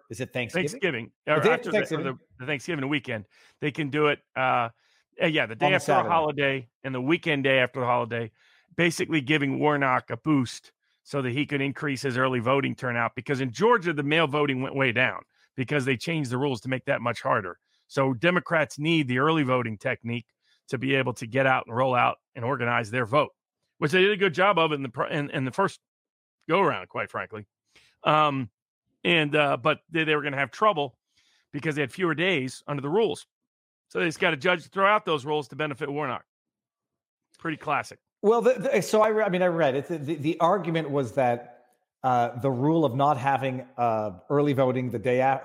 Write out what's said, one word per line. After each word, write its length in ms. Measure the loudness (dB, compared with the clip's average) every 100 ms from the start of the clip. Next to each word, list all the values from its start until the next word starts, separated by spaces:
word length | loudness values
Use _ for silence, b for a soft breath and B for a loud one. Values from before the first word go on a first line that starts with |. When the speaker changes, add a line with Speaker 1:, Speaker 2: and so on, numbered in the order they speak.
| -14
Speaker 1:
is 120 | -10
it 100 | -8
Thanksgiving? 380 | -6 -4 -2 -4
Speaker 2:
Thanksgiving. 420 | -2 -2 -2 -8 _ 0
Speaker 1:
The 80 |
Speaker 2:
Or 60 | 2
Speaker 1:
day 100 | 4
Speaker 2:
after 20 |
Speaker 1:
after 180 | 2 0
Speaker 2:
the, 60 | -2
or 20 |
Speaker 1:
Thanksgiving. 240 | -2 -4 -4
Speaker 2:
the, 120 | -8 _ -12
the 60 | -8
Thanksgiving 440 | -6 -4 -4 -2
weekend. 360 | -2 -4 -8 -10 b b b
They 120 | -6
can 180 | -4 -4
do 180 | 0 2
it, 120 | 0 _ -2
uh, 320 | 0 0 -2 -8 _ _ _ -2
uh, 60 | 0
yeah, 180 | 0 -2
the 100 | 0
day 100 | 2
Speaker 1:
On 80 |
a 20 | 2
Speaker 2:
after 160 | 2
a 40 | 2
Speaker 1:
Saturday. 140 | 2
Speaker 2:
holiday 580 | 2 0 0 0 -2 -8 _ -8
and 100 | -4
the 60 |
weekend 420 | 0 0 0 0
day 160 | 4 4
after 220 | 2 0
the 40 | 0
holiday, 460 | 0 0 -4 -8 -12 b b b 0
basically 420 | 0 0 -2 -2
giving 400 | 0 0 0 0
Warnock 500 | 0 2 2 0 -2
a 80 | -6
boost 540 | 0 0 0 -6 -18 _ _ _
so 180 | -10 -6
that 120 | -4
he 120 | -4 -2
could 160 | -2
increase 400 | -4 -4 -4 -4
his 160 | -2 0
early 220 | 0 0
voting 340 | 0 0 0
turnout. 380 | -4 -4 -2 -2
Because 280 | -4 -4 -4
in 100 | -4
Georgia, 400 | 0 4 4 2
the 100 | -2
mail 240 | 0 2 2
voting 360 | 2 0 0
went 120 | -2
way 200 | 0 2
down 300 | 2 0 -2 -12 _ _ -8
because 280 | -2 0
they 140 | 0 -2
changed 340 | -2 -4 -2
the 60 | -2
rules 240 | -2 -4
to 80 | -4
make 160 | -6 -2
that 160 | -2
much 200 | -2 -4
harder. 380 | 0 0 -2 -10 _ _ _
So 240 | 0 0
Democrats 640 | 2 0 0 0 0 -2 -2
need 300 | 0 2 2
the 100 | 0
early 240 | 2 2
voting 340 | 2 0 -2 -6
technique 480 | -6 -6 -6 -8 -8 _ _ _ -8
to 80 | -4
be 180 | 0 0
able 180 | 0 -4
to 120 | -4
get 180 | 0 2
out 200 | 2 0
and 80 | -2
roll 180 | 0
out 260 | 2 2 0 _
and 120 | -8 -4
organize 440 | -2 0 0 -2
their 160 | -4 0
vote, 260 | 0 0 _ _ _ _ -4
which 120 | 2
they 100 | 4
did 100 | 4
a 60 | 4
good 160 | 0
job 240 | 2 4 4
of 140 | 2
in 100 | 0
the 80 | -4
pr-, 140 | -4 -4
in, 220 | -4 -4
in 120 | -4
the 80 | -4
first 300 | 0 -2 -2 _ _ _ _ _ _ -2
go 100 | 2
around, 300 | 2 0 -6
quite 220 | -8 -6
frankly. 340 | -8 -8 -10 -14 _ _ b b b
Um, 460 | 2 4 2 0 -6 _ _ _ _ _
and, 320 | 2 2 2 2
uh, 220 | 2 2
but 220 | 0 -2 _
they, 140 | -2 0
they 100 | 0
were 80 |
gonna 140 | -2 -4
have 140 | -4
trouble 460 | 2 2 2 -2 -8 _ _ _ _ _
because 240 | -8 -4 -2
they 60 |
had 100 | -4
fewer 240 | -2 -2 0
days 480 | 0 0 -4 -8 -8
under 140 | -6
the 80 | -2
rules. 380 | 0 0 -2 -12 _ _ _ _ _ _
So 100 | -2
they 60 | -2
just 140 | 0
got 140 | 0
a 40 | 2
judge 260 | 0 0
to 60 | -2
throw 180 | 0 4
out 180 | 4 2
those 200 | -4 -2
rules 240 | -4 -4
to 60 | -6
benefit 340 | -6 -6 -6
Warnock. 320 | -6 -6 -8 -12 _ _ _ _ _ _ _ _ _ _ _
Pretty 200 | -8 -6
classic. 420 | -2 -2 -4 -12 _ _
Speaker 1:
Well, 180 | 2 4
the, 120 | 4
the, 280 | 2 0 0
so 200 | 2 4
I 80 | 4
re-, 140 | 2
I 60 | 0
mean, 140 | 2
I 40 | 2
read 280 | 2 2 0
it. 120 | -2
The, 100 | -6
the, 180 | -4 -4
the 240 | -2 2
argument 500 | 2 2 0 -2 -2
was 220 | -2 -2
that, 360 | 2 2 0 -4 -20 _ _ _ _
uh, 340 | 0 2 0 0
the 100 | -2
rule 320 | 0 2 2
of 120 | 2 2
not 220 | 2 2
having, 480 | 0 0 0 -6 -8 -2
uh, 340 | 0 0 -2 -6 -2
early 220 | 2 2
voting 380 | 2 2 0 -2
the 100 | -4
day 220 | 0 2
a-, 180 | 2 2